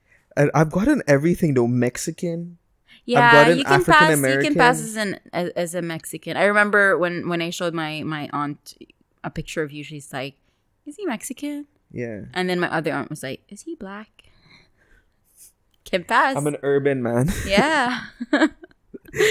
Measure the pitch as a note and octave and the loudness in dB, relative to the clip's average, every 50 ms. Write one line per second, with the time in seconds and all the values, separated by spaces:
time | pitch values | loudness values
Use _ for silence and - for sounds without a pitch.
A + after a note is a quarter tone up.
0 | _ _ _ _ _ _ - - C#3+ C#3 - D3 D#3+ D#3 - F3+ G#3 C#4+ D4+ A#3+ | _ _ _ _ _ _ -2 0 0 2 4 2 2 2 0 -2 2 2 2 0
1 | - - - - C#3+ E3+ F3 - - D#3 C#3 B2+ A#2 A#2 B2 B2 B2 B2 - - | 2 2 2 4 4 2 0 2 0 0 2 2 2 2 2 0 0 0 -2 -6
2 | - - D#3+ - - F3 E3 E3+ E3+ F3 F3 _ _ _ _ _ _ _ - - | -10 -10 -8 -6 -6 -6 -6 -6 -10 -12 -16 _ _ _ _ _ _ _ -20 -18
3 | - - A#3+ A#3+ A#3+ A#3+ A#3 A#3 A#3 A#3 - C4 C#4 - C#4 - - - D#4+ D4+ | -8 -2 2 4 6 8 8 8 8 8 6 2 2 2 2 2 4 4 6 6
4 | D#4 D#4 D#4 D4 C#4 C4 C4+ C#4 C#4+ D4+ D4 C#4 C4 A#3+ B3+ B3 A#3 A3 G#3+ A3 | 6 6 6 4 4 2 2 2 0 0 2 4 4 4 4 2 -4 -8 -6 -6
5 | G#3+ G3 F3+ - _ - - E3 F3 F3 - - F3 E3+ E3+ F3+ E3+ E3+ E3 D#3+ | -6 -6 -6 -8 _ -10 -6 -6 -6 -4 -4 -4 -6 -4 -4 -6 -6 -6 -6 -8
6 | - - - E3+ - F3 D#3+ C#3+ F3 G3+ G#3 G#3 G#3 G#3 G3+ G#3 G3+ G3 F#3 D3 | -10 -12 -14 -12 -10 -8 -2 0 2 2 4 4 2 4 4 4 4 4 4 2
7 | F3 F3 F3 E3+ - F3 F3 E3+ E3 E3+ F3 - F#3 E3+ E3 E3+ D#3+ D#3 D#3 D#3 | 0 -2 -2 -4 -4 -4 -4 -2 -4 -4 -6 -4 -6 -4 -4 -4 -6 -6 -6 -8
8 | C#3+ D#3 D#3 D3+ C#3+ - - C#3+ D3 C#3+ D3 - _ - - _ - _ _ _ | -6 -6 -6 -8 -8 -8 -6 -6 -6 -6 -8 -10 _ -20 -20 _ -20 _ _ _
9 | _ _ _ _ - D#3+ - - D3 - - E3+ D#3 C#3+ C#3+ D3 D3 C#3 D#3 D3 | _ _ _ _ -14 -12 -10 -10 -10 -8 -6 -6 -6 -6 -8 -14 -16 -14 -16 -16
10 | C#3 - - C3+ C3 C#3 - _ _ _ _ _ _ _ _ _ - D4 D4 - | -16 -12 -10 -10 -10 -10 -12 _ _ _ _ _ _ _ _ _ -20 -20 -16 -10
11 | G#4 E4+ A#3 G#3+ - - C4+ - C#4+ D4 D4 C#4+ D4 _ _ _ _ _ - A#2+ | -8 -6 -6 -6 -8 -12 -12 -10 -10 -10 -10 -10 -12 _ _ _ _ _ -12 -10
12 | A#2+ A#2 A2 G2 A2+ B2 B2+ F3+ F3+ F3+ F3+ F3 F3 - - E3 D3+ D#3+ C#3 C#3 | -10 -8 -10 -12 -12 -10 -8 -6 -4 -2 -2 -2 -2 -2 -4 -4 -4 -4 -4 -6
13 | B2+ - D3+ - - C3+ C3+ - _ _ G3+ G3+ - E4 E4+ - G3+ F#3+ G3 G#3 | -6 -8 -10 -12 -10 -12 -12 -12 _ _ -20 -20 -16 -16 -16 -14 -14 -16 -16 -16
14 | A3 _ _ _ _ _ _ _ _ _ _ _ _ _ _ _ _ _ _ _ | -18 _ _ _ _ _ _ _ _ _ _ _ _ _ _ _ _ _ _ _
15 | _ _ _ _ _ _ _ _ - - _ _ _ _ _ _ _ - - F#3 | _ _ _ _ _ _ _ _ -20 -20 _ _ _ _ _ _ _ -6 -6 -6
16 | E3 - A3+ A#3+ G#3+ F3+ C3+ C3+ D3 D3 D3 - - C#3 C#3 C#3+ C3+ C#3+ C#3 C3 | -4 0 0 2 2 2 0 0 -2 -2 -4 -2 -2 0 0 2 2 0 -2 0
17 | A#2+ A#2 A#2 A#2+ B2+ E3 - - - G3+ F#3+ G3+ B3+ D4+ D#4+ D4 B3 B3 B3 A#3 | -2 -2 0 0 0 0 -2 -4 -4 0 2 2 2 2 2 0 0 -2 -4 -6
18 | - - - - A#3+ - - B3+ C#4+ D4 - _ - - _ _ _ _ - - | -10 -14 -14 -14 -8 -2 0 2 2 0 0 _ -20 -20 _ _ _ _ -20 -20
19 | _ - - - G#4+ G#4+ | _ -12 -2 0 2 2